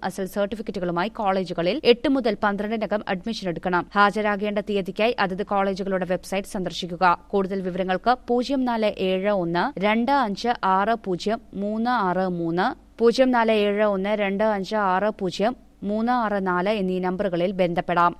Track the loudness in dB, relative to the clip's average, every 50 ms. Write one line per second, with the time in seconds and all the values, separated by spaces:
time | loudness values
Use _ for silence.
0 | -6 -6 -6 -6 -6 -4 -2 -2 -2 -2 -4 -6 -8 -8 -6 -4 -4 -2 -2 -2
1 | -2 -4 -4 -2 0 0 0 0 -2 -2 -2 -2 0 0 0 2 4 4 4 4
2 | 2 0 0 2 0 0 0 0 0 0 0 -2 -2 -4 -4 -4 -4 -4 -4 -4
3 | -4 -4 -6 -4 -4 -6 -8 -6 -4 -6 -6 -4 -4 -2 -2 -2 -2 0 2 4
4 | 4 4 4 2 0 0 -2 -2 -2 -4 -4 -4 -2 -2 -2 -4 -4 -4 -2 0
5 | 0 0 0 0 -2 -2 -2 -4 -4 -2 0 0 0 0 -2 -2 -4 -2 -2 -2
6 | -2 -2 -4 -4 -4 -4 -6 -6 -4 -4 -6 -6 -6 -6 -6 -8 -8 -8 -2 2
7 | 2 4 2 2 -2 -2 -2 -2 0 -2 -2 -4 -4 -4 -4 -2 -2 -2 -2 0
8 | 2 0 0 0 0 -2 0 0 0 0 0 0 0 0 0 0 0 -2 0 0
9 | -2 0 0 0 0 0 0 0 0 0 0 0 0 -2 -2 -2 0 0 2 2
10 | 2 2 2 2 2 0 -2 -2 -2 -2 -2 0 0 2 2 2 2 2 0 -2
11 | -2 -4 -4 -2 -2 -2 -4 -4 -6 -10 -8 -6 -4 -4 -2 -2 0 0 0 0
12 | 0 0 0 0 0 0 -2 -2 -2 0 0 0 0 0 -2 -6 -12 -14 -2 2
13 | 4 6 6 6 4 4 4 4 4 4 4 4 2 2 2 2 2 2 2 0
14 | 0 0 0 0 0 0 0 2 2 2 0 0 -2 -2 -2 0 2 2 2 2
15 | 2 0 -2 -2 -4 -4 -2 0 0 0 0 -4 -10 -20 -16 -8 -6 -4 -2 0
16 | 0 0 2 2 0 0 0 0 0 0 0 0 2 0 0 0 0 0 0 0
17 | -2 -2 -2 -2 -2 -2 0 0 0 0 2 2 0 0 0 -2 -2 0 2 4
18 | 4 4 2 -2